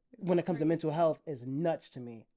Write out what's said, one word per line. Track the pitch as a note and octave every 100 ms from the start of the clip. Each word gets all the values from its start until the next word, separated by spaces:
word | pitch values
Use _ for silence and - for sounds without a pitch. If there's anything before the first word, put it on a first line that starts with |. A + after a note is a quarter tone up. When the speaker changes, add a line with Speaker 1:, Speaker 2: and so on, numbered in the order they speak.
| _ -
Speaker 1:
when | F3+ F3
it | E3
comes | D#3
to |
Speaker 2:
Right. | D#3
Speaker 1:
mental | E3 D#3+
health | D3+ E3 D3 -
is | C3 B2+
nuts | C3+ C3 D3+ -
to | C3+
me. | A#2+ A2+ -